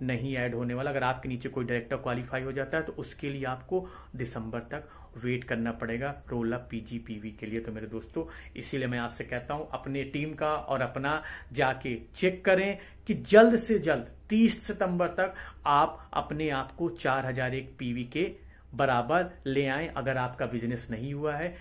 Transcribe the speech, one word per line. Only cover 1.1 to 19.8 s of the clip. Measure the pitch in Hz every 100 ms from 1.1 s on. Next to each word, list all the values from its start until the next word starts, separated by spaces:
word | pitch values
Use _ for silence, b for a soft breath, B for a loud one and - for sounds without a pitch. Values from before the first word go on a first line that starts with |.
| 127 131
नीचे | 123 135
कोई | 131 120
डायरेक्टर | 120 117 131
क्वालिफाई | 131 123 123 131
हो | 131
जाता | 135 135 160
है, |
तो | 156
उसके | - 123 - 143
लिए | 139 131
आपको | 131 - 185 185 B B 127
दिसंबर | 120 117 110 117 117
तक | 147 - B B 110
वेट | 123 123
करना | - 117 117
पड़ेगा | 117 113 117 143 143 -
रोल | 123 113
अप | 123 -
पीजी | 113 104 117
पीवी | 113 104 107
के | 104 107
लिए। | 113
तो | 113
मेरे | 107 107
दोस्तों, | 113 - 165 160 B B -
इसीलिए | - 139 123
मैं | 123
आपसे | 120 -
कहता | - 120 123
हूँ, | 151 151
अपने | 127 139 139 135
टीम | 147 156
का | 151 151
और | 151 - 135
अपना | 127 135 139 151 - B B
जाके | 131 131 131 131 117 - -
चेक | 180 180 -
करें | 185 196 196 B B -
कि | 135
जल्द | - 208 233 233
से | - 202
जल्द | 151 135 113 - -
तीस | 220 226 -
सितंबर | - 208 190 175 175
तक | 180 190 - B B 147
आप | 143 160 - -
अपने | - - 151 156
आप | 135 135
को | - 170
चार | - 139 135 131
हजार | 127 127 131
एक | 127 -
पीवी | 123 120 120
के | 151 196 - B B B 120
बराबर | 135 120 120 170 165 - 135
ले | 135 135
आएं, | 143